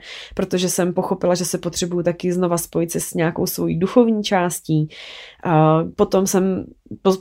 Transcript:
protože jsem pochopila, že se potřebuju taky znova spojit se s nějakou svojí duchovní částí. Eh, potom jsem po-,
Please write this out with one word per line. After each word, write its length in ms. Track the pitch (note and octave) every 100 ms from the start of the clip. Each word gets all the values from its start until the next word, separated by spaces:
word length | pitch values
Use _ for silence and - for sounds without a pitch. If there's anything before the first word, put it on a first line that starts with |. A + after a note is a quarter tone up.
| - - -
protože 340 | - F#3+ F3+ F3+
jsem 260 | - F3
pochopila, 400 | F3+ - F#3 F3
že 100 | F3
se 140 | F3 F3
potřebuju 440 | F3 E3+ F3 F3
taky 300 | E3+ F3 F3+
znova 260 | F3+ F3+ E3+
spojit 320 | - E3+ E3
se 100 | D#3+
s 140 | -
nějakou 320 | F3+ E3 - F3+
svojí 320 | - E3+ E3
duchovní 460 | F#3+ B3+ A#3 G#3+
částí. 640 | G#3 F#3+ F3 - - D#3 D#3 - - - - - -
Eh, 40 | D#3 D#3 D#3+ E3+ -
potom 300 | G#3 F#3+ F#3+
jsem 380 | G3 F#3+ F#3 - - _ -
po-, 140 | F#3+ F#3+